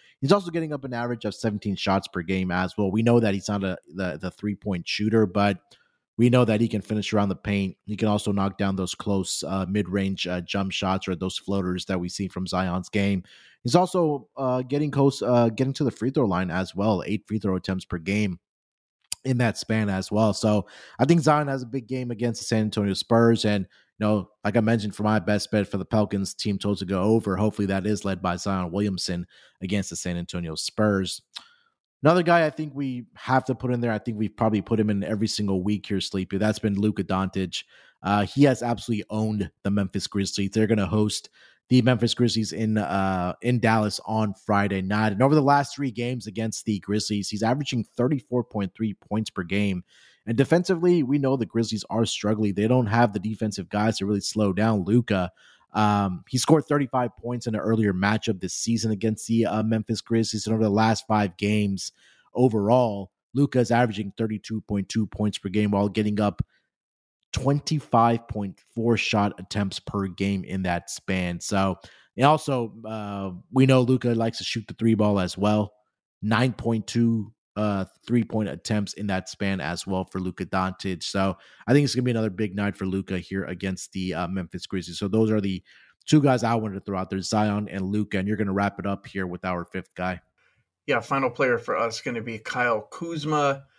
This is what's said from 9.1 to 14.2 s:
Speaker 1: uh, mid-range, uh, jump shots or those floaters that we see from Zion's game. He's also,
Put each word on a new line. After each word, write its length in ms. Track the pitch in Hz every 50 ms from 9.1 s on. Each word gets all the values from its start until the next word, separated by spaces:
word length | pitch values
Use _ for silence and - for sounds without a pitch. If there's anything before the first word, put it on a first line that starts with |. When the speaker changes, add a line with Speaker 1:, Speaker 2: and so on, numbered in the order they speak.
| 101 95 90 - - - -
Speaker 1:
uh, 220 | 76 95 95 92 87
mid-range, 600 | 98 104 98 90 95 98 98 98 95 - - 90
uh, 140 | 90 90
jump 300 | 85 - - 98 98 95
shots 360 | - - - 92 95 95 - 98
or 80 | 92
those 220 | 80 92 92 - -
floaters 480 | - - 101 98 90 92 90 90 -
that 140 | - 95 90
we 100 | 87 90
see 180 | - - 98 92
from 200 | - 92 92 -
Zion's 420 | 92 92 95 90 87 92 90 -
game. 340 | - 104 98 101 98 92 - - - - - - _ _ _
He's 120 | 123 127
also, 540 | 175 185 180 - 180 165 151 147 135